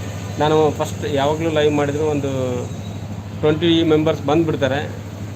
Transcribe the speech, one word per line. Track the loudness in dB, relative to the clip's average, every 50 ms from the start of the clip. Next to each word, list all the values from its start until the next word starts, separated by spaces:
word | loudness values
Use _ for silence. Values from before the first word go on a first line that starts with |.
| -8 -8 -8 -8 -8 -6 -2 0
ನಾನು | 2 4 4 4 4 4
ಫಸ್ಟ್ | 2 0 -4 -4 -4 -6 -4 -2 0
ಯಾವಾಗಲೂ | 0 2 2 0 0 0 0
ಲೈವ್ | 2 2 4 4 4
ಮಾಡಿದ್ರು | 2 2 0 0 0 0
ಒಂದು | 0 0 0 -2 -2 -2 -2 -2 -2 -2 -4 -6 -6 -8 -10 -10 -10 -10 -10 -10 -10 -10 -10 -10 -10 -4 0
ಟ್ವೆಂಟಿ | 2 2 2 4 4 4 4 4 4
ಮೆಂಬರ್ಸ್ | 4 4 4 4 2 0 0
ಬಂದುಬಿಡ್ತಾರೆ, | 0 2 2 2 2 2 0 0 0 0 0 0 -4 -6 -8 -10 -12 -12 -10 -10 -10 -10 -10